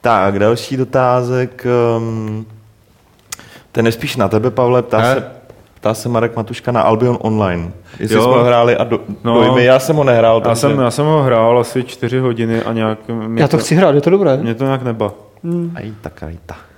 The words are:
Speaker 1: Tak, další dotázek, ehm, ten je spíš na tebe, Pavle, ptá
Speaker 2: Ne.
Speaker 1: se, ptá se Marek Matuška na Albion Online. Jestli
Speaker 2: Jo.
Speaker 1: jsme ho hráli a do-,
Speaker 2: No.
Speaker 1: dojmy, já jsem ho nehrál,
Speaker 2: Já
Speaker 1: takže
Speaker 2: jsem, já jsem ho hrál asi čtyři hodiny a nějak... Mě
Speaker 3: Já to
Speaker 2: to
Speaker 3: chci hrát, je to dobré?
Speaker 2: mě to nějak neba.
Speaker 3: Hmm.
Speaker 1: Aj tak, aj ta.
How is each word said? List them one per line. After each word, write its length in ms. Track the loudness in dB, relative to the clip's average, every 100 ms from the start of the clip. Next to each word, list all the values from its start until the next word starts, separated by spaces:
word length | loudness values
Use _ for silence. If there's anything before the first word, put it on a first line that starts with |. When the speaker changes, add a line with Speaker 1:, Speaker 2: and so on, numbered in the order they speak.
Speaker 1:
Tak, 380 | 2 2 2 2
další 380 | 0 0 -4 -4
dotázek, 880 | -2 0 2 0 0 -2 -4 -6 -2 0 2 0
ehm, 480 | -4 -6 -8 -10 -12 -20 _ _ _ _ _ _ _ -20 -20 -20 _
ten 140 | -2 -2
je 60 |
spíš 240 | -2 -8 -2
na 120 | 0
tebe, 240 | 0 -2
Pavle, 300 | 0 2 2
ptá 160 | 0 0
Speaker 2:
Ne. 120 | 2 0
Speaker 1:
se, 80 | -4 -16 -20 -20 _ _
ptá 180 | -4
se 160 | -4 -2
Marek 260 | -2 -2 -4
Matuška 360 | -8 -8 -4
na 100 | 0
Albion 360 | 2 2 0 0
Online. 500 | -2 0 -2 -2 -8 -12 -20 -8
Jestli 180 | -2 0
Speaker 2:
Jo. 60 |
Speaker 1:
jsme 80 | 2
ho 100 | 4
hráli 340 | 4 4 4 2
a 60 |
do-, 160 | 0 -4 -6 -8
Speaker 2:
No. 100 | 0 2
Speaker 1:
dojmy, 200 | 4 4 4
já 140 | 4
jsem 160 | 2 0
ho 80 |
nehrál, 320 | 2 4 4 4
Speaker 2:
Já 60 |
Speaker 1:
takže 180 | 2 0
Speaker 2:
jsem, 180 | 0 2
já 120 | 0
jsem 140 | 0 0
ho 180 | 2
hrál 360 | 2 2 4 2
asi 240 | 0 -4
čtyři 360 | -8 -6 -4 -2
hodiny 420 | -2 -2 -2 -2
a 100 | -2
nějak... 260 | -2 -2 -4 -8 -8 -6
Mě 140 | -2
Speaker 3:
Já 60 | 0
to 100 | 0
Speaker 2:
to 60 |
Speaker 3:
chci 120 | 0 2
hrát, 200 | 4 4
je 60 |
to 80 | 2
dobré? 280 | 2 2 0
Speaker 2:
mě 180 | -2 -4
to 80 |
nějak 200 | -2 -2
neba. 300 | -4 -4 -4 -6 -20 _
Speaker 3:
Hmm. 280 | -6 -6 -6 -10
Speaker 1:
Aj 180 | -14 -14
tak, 220 | -16 -14
aj 140 | -14 -14 -16
ta. 100 | -20 -20